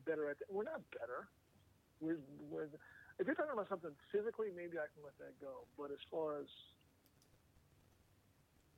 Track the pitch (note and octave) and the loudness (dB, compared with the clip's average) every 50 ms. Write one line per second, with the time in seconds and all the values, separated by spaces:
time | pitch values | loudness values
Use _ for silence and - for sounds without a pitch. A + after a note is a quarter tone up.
0 | C3+ E3 D#3+ D#3 D3+ D3 C#3+ - - - G3 G3 G#3+ D4+ D#4+ C#4 - - - - | 0 0 2 4 4 2 2 -2 -4 -2 0 0 0 0 -2 -4 -6 -6 -8 -6
1 | A#2 A#2 B2 D3 G3+ - - - - - - - - - - - - - - - | -4 -2 -2 -4 -4 -6 -12 -20 -20 -20 -20 -20 -20 -20 -20 -20 -20 -20 -10 -2
2 | D#3 D#3+ E3+ D#3+ C#3 C3+ D3 D3 D3+ D3 E3 D#3+ D#3 D3+ D3 D#3+ - - - - | 2 2 2 2 0 -6 -10 -10 -8 -6 -2 -2 -2 -2 -4 -10 -14 -16 -18 -18
3 | - - - - F#3+ G3 D#4 - D4+ D4+ C#4 A3 F#3+ - G3 F3 E3 E3 D3 - | -18 -10 0 2 4 4 6 4 4 2 4 2 2 2 0 -2 -2 -4 -8 -8
4 | - - - G#3 G#3 A3+ G#3+ - A3 G#3 F3+ F3 F3 F3 E3 E3 D3+ D3+ - D3+ | -8 2 2 4 4 4 4 2 2 2 2 -2 -4 -2 0 0 0 0 -2 -8
5 | D3 C#3+ C#3 - D3 C#3 C3+ B2+ C#3+ C3+ C3 B2+ A#2+ - - - C#3+ C#3+ C#3+ C3+ | -14 -14 -12 -12 -12 -12 -12 -10 -8 -8 -8 -8 -10 -12 -8 -6 -4 -4 -4 -6
6 | - - - E3 D#3+ D#3 D3 D3 C#3+ - - - - - - - - - - - | -6 -2 2 2 4 4 2 0 -2 -6 -8 -16 -18 -20 -20 -20 -20 -20 -20 -20
7 | - - - - - - - - - - - - - - - - - - - - | -20 -20 -20 -20 -20 -20 -20 -20 -20 -20 -20 -20 -20 -20 -20 -20 -20 -20 -20 -20
8 | - - - - - - - - - _ - - - - - | -20 -20 -20 -20 -20 -20 -20 -20 -20 _ -20 -20 -20 -20 -20